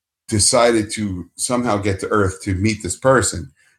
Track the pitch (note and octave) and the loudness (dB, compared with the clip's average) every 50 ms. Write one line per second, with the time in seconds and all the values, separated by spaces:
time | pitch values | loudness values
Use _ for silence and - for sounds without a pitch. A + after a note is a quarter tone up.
0 | _ _ _ _ _ - A2 G#2+ - - B2+ B2 A#2+ A#2+ A#2 A2 G#2+ G2+ - A2 | _ _ _ _ _ -4 -2 0 2 2 4 4 4 4 4 2 0 -2 -6 -6
1 | G#2+ G2+ F#2+ F2+ F2 F2 _ - - - B2+ B2 A#2+ A#2+ G#2 G#2 G2 G#2+ G2 - | -6 -6 -6 -8 -10 -12 _ -10 -6 -2 -2 -2 0 0 -2 0 0 -2 -4 -4
2 | - - - G#2+ G2+ F#2 - - - G#2 F#2+ F2 G2 A2 A2 G#2 - F2 - - | -4 -2 0 2 2 0 -2 -4 -4 -4 -2 0 0 -2 -2 -2 -6 -8 -8 -2
3 | - C3+ C3+ B2 G2 - - F2+ E2 C2+ - _ _ _ _ | 2 4 4 4 2 0 -2 -6 -10 -12 -16 _ _ _ _